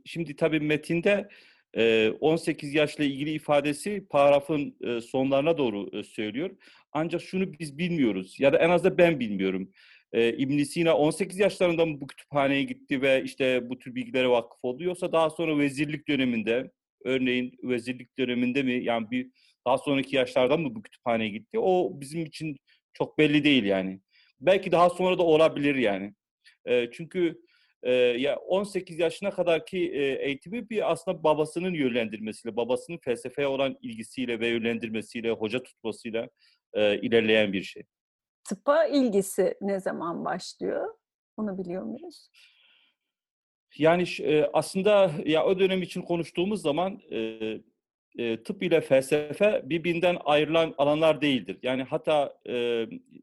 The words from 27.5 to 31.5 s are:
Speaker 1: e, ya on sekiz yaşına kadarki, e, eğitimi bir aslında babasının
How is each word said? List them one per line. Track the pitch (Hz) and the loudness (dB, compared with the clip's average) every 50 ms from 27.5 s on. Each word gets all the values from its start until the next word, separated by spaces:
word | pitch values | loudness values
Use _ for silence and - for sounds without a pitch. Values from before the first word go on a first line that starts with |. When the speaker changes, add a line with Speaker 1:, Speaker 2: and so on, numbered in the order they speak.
| _ _ _ _ _ _ - | _ _ _ _ _ _ -2
Speaker 1:
e, | 123 127 | 0 2
ya | 127 123 123 120 123 135 143 127 | 4 4 4 2 2 0 -2 -2
on | - - - 180 196 208 | -4 -4 -2 -2 -2 -2
sekiz | 196 - 185 185 - 165 156 | -2 -6 -8 -8 -6 -4 -2
yaşına | 170 165 165 - 202 202 | -2 -2 -2 -2 -6 -6
kadarki, | - 185 175 170 165 160 160 - 196 185 175 - - | -4 -2 0 2 0 0 0 -4 -4 -4 -4 -2 -2
e, | 139 143 135 131 - 101 | -2 -2 -2 -2 -2 -4
eğitimi | 139 139 131 - 170 202 247 247 - | -4 -6 -6 -8 -10 -10 -10 -10 -6
bir | 226 208 160 143 160 | -4 -2 -2 -2 -2
aslında | 147 - 190 175 156 156 | -2 -4 -6 -4 0 2
babasının | 156 151 147 151 151 | 2 2 2 0 -2